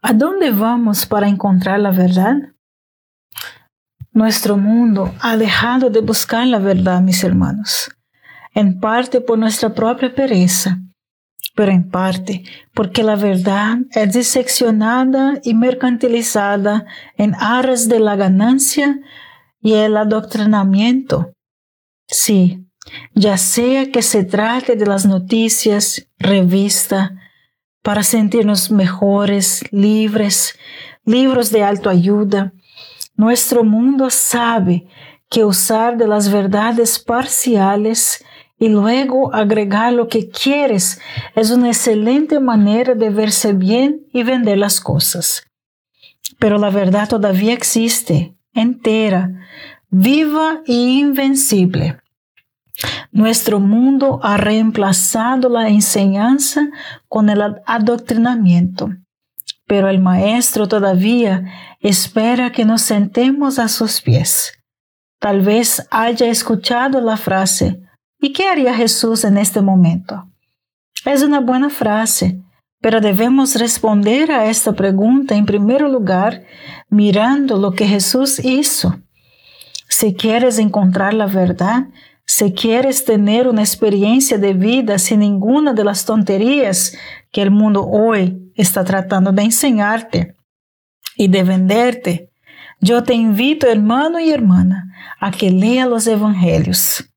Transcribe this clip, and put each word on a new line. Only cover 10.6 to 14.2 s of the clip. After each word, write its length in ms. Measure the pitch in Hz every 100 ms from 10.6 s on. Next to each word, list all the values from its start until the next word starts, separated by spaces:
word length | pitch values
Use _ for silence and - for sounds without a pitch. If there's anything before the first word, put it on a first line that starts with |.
| 190 180 - _ _ _ _ _ - -
pero 160 | 208
en 180 | 185 180
parte 540 | 180 190 185 - 190 - - _ -
porque 260 | 202 185
la 140 | 214 214
verdad 640 | 208 190 185 196 208 233 254
es 200 | - 208
diseccionada 1300 | 220